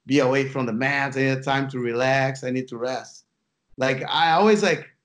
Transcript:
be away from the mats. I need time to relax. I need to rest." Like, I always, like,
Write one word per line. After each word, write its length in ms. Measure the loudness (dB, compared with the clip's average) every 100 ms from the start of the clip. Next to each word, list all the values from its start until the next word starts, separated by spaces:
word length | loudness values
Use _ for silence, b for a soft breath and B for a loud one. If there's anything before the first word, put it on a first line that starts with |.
| 0
be 140 | 2
away 280 | 4 2 0
from 180 | -2 -4
the 80 |
mats. 440 | -2 -2 -2 -2 0
I 40 |
need 220 | 0 0
time 260 | 0 -2 -2
to 100 | -4
relax. 640 | -4 0 2 2 0 -4
I 60 | -6
need 180 | -6 -6
to 80 | -6
rest." 480 | -6 -6 -10 -20 _ _ _ _ _ -4
Like, 260 | -2 -2 -2
I 220 | 0 2
always, 320 | 4 4 4
like, 260 | 2 -2 -6 _